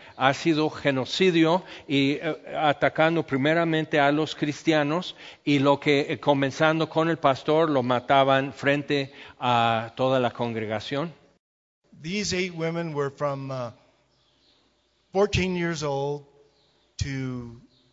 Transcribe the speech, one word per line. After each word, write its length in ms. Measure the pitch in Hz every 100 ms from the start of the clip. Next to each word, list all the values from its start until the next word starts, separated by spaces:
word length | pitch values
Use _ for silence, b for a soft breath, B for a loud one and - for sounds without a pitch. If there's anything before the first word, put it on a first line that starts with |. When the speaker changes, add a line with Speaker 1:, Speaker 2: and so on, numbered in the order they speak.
| B -
Speaker 1:
ha 160 | 131
sido 360 | 135 170 151 156
genocidio 920 | - 143 131 120 - 190 165 160 180 B B -
y, 260 | 139 139
eh, 220 | 143 165 151 - 143
atacando 680 | 151 - 139 - 160 165 151
primeramente 760 | 135 147 170 165 156 151 147
a 120 | 143
los 240 | 147 147 -
cristianos, 800 | 147 139 - 156 143 165 - B B B 147
y 140 | 143
lo 200 | 139 139
que, 280 | 151 143 147
eh, 100 | 143
comenzando 680 | 147 139 135 135 156 160 156
con 200 | 160 160
el 80 | 160
pastor, 520 | 147 131 - 156 165
lo 140 | 139
mataban 680 | 123 123 123 139 135 135 139
frente 600 | - 139 143 143 143 135 B B -
a 540 | 127 120 117 113 113 -
toda 240 | 131 131
la 120 | 120
congregación. 800 | - 117 110 107 110 - 139 165 - _ _ _ _ _ _ _ -
Speaker 2:
These 320 | 156 208 175
eight 200 | 185 185
women 400 | 165 165 170 170
were 180 | 143 139
from, 380 | 139 147 139 135
uh, 220 | 131 117 - _ _ _ _ _ _ _ _ _ _ _ _ _
fourteen 420 | 190 202 196 185 180
years 280 | 170 160
old 420 | 147 139 143 147 139 _ _ _ _ _ _ -
to 640 | 143 135 131 123 117 120 - _ _